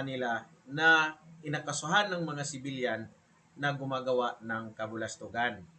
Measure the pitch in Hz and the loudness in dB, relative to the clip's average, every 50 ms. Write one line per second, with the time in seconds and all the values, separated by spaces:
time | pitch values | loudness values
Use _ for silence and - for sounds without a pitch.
0 | 135 135 131 127 123 120 117 110 - - - - _ 127 139 156 160 160 160 160 | 0 0 -2 -2 0 0 0 -2 -4 -10 -18 -20 _ -8 -2 4 8 8 8 8
1 | 156 156 156 - - - - - - 147 147 147 - 147 139 - 151 156 185 208 | 6 4 -2 -8 -16 -20 -20 -12 -6 -4 -4 -4 -2 -4 -4 -4 0 2 4 4
2 | 202 196 185 175 170 160 143 143 139 - - 135 127 139 135 131 123 117 110 107 | 4 4 0 -2 -2 -2 -4 -4 -6 -6 -6 -6 -6 -6 -4 -2 0 0 0 -2
3 | 113 107 - - _ _ _ _ _ _ _ - 143 143 139 135 135 135 135 127 | -6 -10 -14 -20 _ _ _ _ _ _ _ -2 -2 -2 -2 -2 -4 -4 -4 -2
4 | 123 131 127 123 120 120 117 - 110 113 113 113 113 110 110 - 110 110 113 110 | 0 2 2 2 2 0 -2 -6 -6 -4 -4 -4 -4 -8 -8 -8 -6 -6 -4 -4
5 | 113 107 - - 113 98 104 117 120 120 107 92 85 - - | -4 -6 -6 -10 -12 -6 -2 0 0 0 -2 -4 -12 -18 -20